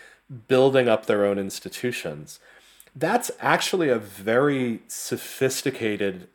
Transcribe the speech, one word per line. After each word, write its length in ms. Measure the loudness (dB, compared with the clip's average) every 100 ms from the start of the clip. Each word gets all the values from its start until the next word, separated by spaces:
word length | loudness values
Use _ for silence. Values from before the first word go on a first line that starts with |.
| -20 _ -20 -12 2
building 400 | 6 6 6 4
up 180 | 2 2
their 180 | 2
own 140 | 2 0
institutions, 1040 | -4 -8 -12 -6 -6 -6 -8 -10 -14 -20 _ -20 _ _ -18 -6
that's 340 | 0 0 -2 -4
actually 520 | 0 2 2 0 2
a 80 | 0
very 840 | -2 -8 0 2 4 2 -2 -4 -8
sophisticated 1400 | -12 -8 -8 -8 -2 -2 0 -4 -4 -4 -2 -4 -6 -14